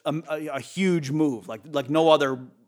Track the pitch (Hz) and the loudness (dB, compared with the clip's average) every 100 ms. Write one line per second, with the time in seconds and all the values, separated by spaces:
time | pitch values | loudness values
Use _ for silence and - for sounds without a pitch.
0 | 156 151 151 156 151 135 - 180 190 170 | -6 -6 -6 -8 -8 -10 -8 -2 2 0
1 | 135 156 151 113 92 113 160 143 127 156 | 0 0 0 -2 -10 -14 -6 -6 0 2
2 | 160 151 139 127 127 _ | 6 6 4 -4 -10 _